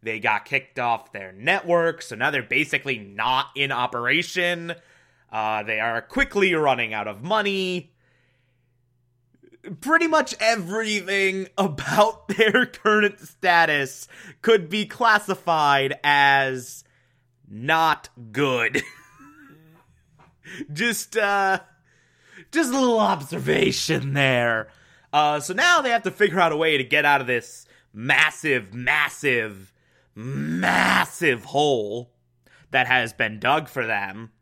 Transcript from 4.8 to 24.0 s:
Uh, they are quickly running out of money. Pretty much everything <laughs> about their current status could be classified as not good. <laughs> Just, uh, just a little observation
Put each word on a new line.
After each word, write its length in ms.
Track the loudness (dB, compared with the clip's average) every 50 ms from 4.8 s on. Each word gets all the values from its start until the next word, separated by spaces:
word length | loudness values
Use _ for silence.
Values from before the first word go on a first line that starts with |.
| _ _ _ _ _ _ _ _ _ _
Uh, 320 | -8 -6 -4 -4 -4 -4 -4
they 160 | -4 -4 -2
are 240 | -2 -2 -4 -6 -8
quickly 500 | -6 -4 -4 -4 -2 0 0 0 2 2
running 400 | 2 2 2 2 0 -2 -4 -4
out 140 | -6 -6 -8
of 160 | -8 -10 -6
money. 680 | -4 -2 -2 -2 -2 -4 -4 -4 -4 -6 -6 -8 _ _ _ _ _ _ _ _ _ _ _ _ _ _ _ _ _ _ _ _ _ _ _ _ _ _ _ _ _ _ _ _ _ _ -20 _ -16 -14 -12
Pretty 240 | -2 0 2 2 2
much 300 | 4 2 2 0 0 -4 -2
everything 1080 | 0 0 0 0 -2 -6 -6 -4 -4 -2 -2 -4 -2 -2 -2 0 0 0 0 -2 -8 -8 _
<laughs> 40 | -2
about 720 | -2 -2 -2 -4 -6 -2 2 4 4 4 2 -6 -6 -6
their 400 | 0 2 2 4 4 2 0 0
current 520 | -4 -4 0 2 4 4 4 2 0 -4
status 880 | -20 -20 -20 _ 0 4 4 6 6 4 2 0 0 -2 -6 -14 -20 _ -20 -20 -20 -20 -20 _ 2
could 260 | 4 4 4 2 0
be 160 | -4 -4 -4
classified 1120 | -6 -4 0 2 4 4 4 2 -2 -6 -4 0 0 2 2 4 4 4 4 2 0 -4 -2 2
as 800 | 2 4 6 6 6 6 4 2 0 -4 -6 -10 -14 -18 -20 -20 _ _ _ _ _ _ _ _ _ _ _ _ -18
not 600 | -16 -10 -2 0 2 2 4 2 2 0 -4 -20 _ -20 -20 -10
good. 520 | -4 -2 0 0 0 0 0 0 -2 -2 -6 -6 -14 -20 -20 _ _ -20 -20 -20 _ -20 -20 -20 -20 -20 -20 -20 -20 -20
<laughs> 960 | _ _ _ _ _ _ _ _ -20 _ _ _ _ -20 -14 -14 -14 -12
Just, 460 | -6 -2 -2 -2 -2 -2 -6 -4 -2 -2
uh, 420 | 0 2 2 2 2 2 0 -2 -4 _ _ _ _ _ _ _ _ _ _ _ _ _ -20 -20 -20 _
just 200 | -2 0 0 0
a 80 | 2 2
little 200 | 2 2 4 4
observation 1120 | 2 2 0 -2 -4 -8 -8 -6 -2 0 2 2 2 0 0 -2 -2 -2 -2 -2